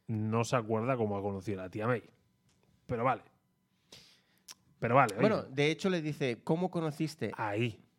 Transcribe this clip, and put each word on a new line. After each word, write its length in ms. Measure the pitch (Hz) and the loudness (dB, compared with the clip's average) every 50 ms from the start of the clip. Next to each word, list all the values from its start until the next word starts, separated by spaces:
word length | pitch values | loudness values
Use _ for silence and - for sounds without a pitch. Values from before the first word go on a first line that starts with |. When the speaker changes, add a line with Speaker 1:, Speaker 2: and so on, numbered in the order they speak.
| _ | _
Speaker 1:
no 360 | - 110 107 107 107 110 117 117 | -6 -4 -2 0 0 2 2 2
se 120 | - 139 | 2 0
acuerda 420 | 123 107 110 113 110 113 131 135 | 0 0 0 0 0 0 0 0
cómo 180 | 120 110 104 101 | 0 0 0 -2
ha 40 | 98 | -2
conocido 380 | 98 101 98 95 - 113 98 92 | -2 -2 -4 -4 -4 -6 -6 -6
a 60 | 92 | -8
la 40 | 92 | -8
tía 160 | 98 107 107 | -6 -4 -2
May. 160 | 123 123 104 - - - _ _ _ _ _ _ _ _ _ _ _ _ _ _ | 0 0 -2 -4 -10 -20 _ _ _ _ _ _ _ _ _ _ _ _ _ _
Pero 160 | - 127 113 123 | -6 -2 0 0
vale. 180 | 131 117 104 - - _ _ _ _ _ _ _ _ _ _ _ _ - - - - - _ _ _ _ _ _ - - _ _ _ _ _ | 0 0 -2 -4 -14 _ _ _ _ _ _ _ _ _ _ _ _ -20 -20 -20 -20 -20 _ _ _ _ _ _ -20 -20 _ _ _ _ _
Pero 160 | 113 113 123 | 0 4 6
vale, 180 | 139 127 107 95 | 6 6 6 4
oye. 80 | 110 | 4
Speaker 2:
Bueno, 220 | 190 220 208 139 98 | 4 4 4 2 -2
de 260 | 101 131 139 143 156 | -2 0 2 2 2
hecho 220 | 160 165 - 190 | 2 0 0 0
le 100 | 185 165 | 0 0
dice, 400 | 151 151 143 - 160 135 113 - - | -2 -4 -4 -2 -2 -2 -2 -2 -2
"¿Cómo 280 | - 160 175 185 180 | 0 0 0 0 -2
conociste?". 600 | - 170 160 156 151 - 160 147 - - 120 101 - | -2 -2 -2 -2 -2 -2 -4 -4 -4 -4 -6 -6 -4
Speaker 1:
Ahí. 420 | - 113 104 104 110 123 117 - - - _ _ | -4 -4 -2 0 0 0 -2 -2 -6 -16 _ _